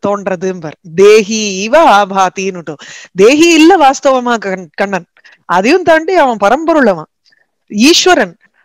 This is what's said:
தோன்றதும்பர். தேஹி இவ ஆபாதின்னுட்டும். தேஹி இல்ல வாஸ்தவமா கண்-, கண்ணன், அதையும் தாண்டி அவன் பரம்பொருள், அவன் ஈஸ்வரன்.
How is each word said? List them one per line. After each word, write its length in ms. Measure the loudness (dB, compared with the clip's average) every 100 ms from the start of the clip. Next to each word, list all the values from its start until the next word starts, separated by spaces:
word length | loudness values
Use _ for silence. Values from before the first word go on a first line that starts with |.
| -6
தோன்றதும்பர். 720 | -6 -6 -6 -8 -8 -12 -16 -6 2
தேஹி 680 | 4 4 0 -6 -6 -6
இவ 300 | -2 2 2
ஆபாதின்னுட்டும். 880 | 2 0 -2 -4 -4 -8 -10 -12 -16 -18 -20 -8 2
தேஹி 360 | 2 4 2
இல்ல 220 | 4 4 4
வாஸ்தவமா 600 | 2 0 -2 -2 -2 -4
கண்-, 320 | -6 -10 -10
கண்ணன், 320 | -8 -6 -6 -10 _ _ _ -4
அதையும் 340 | -2 0 0
தாண்டி 420 | 2 0 0 0
அவன் 200 | 0 0
பரம்பொருள், 420 | 0 0 0 0 0
அவன் 240 | -2 -8 _ _ _ _ _ -10
ஈஸ்வரன். 680 | 0 2 2 2 0 -2 -8 _ _